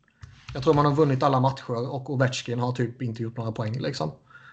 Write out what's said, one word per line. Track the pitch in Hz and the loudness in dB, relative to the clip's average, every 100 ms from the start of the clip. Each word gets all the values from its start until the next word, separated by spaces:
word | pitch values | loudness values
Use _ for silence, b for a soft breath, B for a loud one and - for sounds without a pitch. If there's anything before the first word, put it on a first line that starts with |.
| _ b b b b | _ b b b b
Jag | 143 | 0
tror | 147 | 4
man | 147 147 | 6 6
har | |
vunnit | 143 147 131 | 4 4 4
alla | 147 131 | 4 4
matcher | 131 127 - 117 127 | 2 0 -4 -4 -4
och | 135 131 | -6 -4
Ovechkin | 131 127 - - 120 | 0 0 0 -6 -2
har | 123 | -2
typ | 123 117 113 | -2 -4 -4
inte | 123 113 | -8 -6
gjort | 113 117 | -8 -8
några | 113 | -6
poäng, | 110 107 131 | -6 -6 -4
liksom. | 151 135 78 - _ b b | -6 -6 -8 -8 _ b b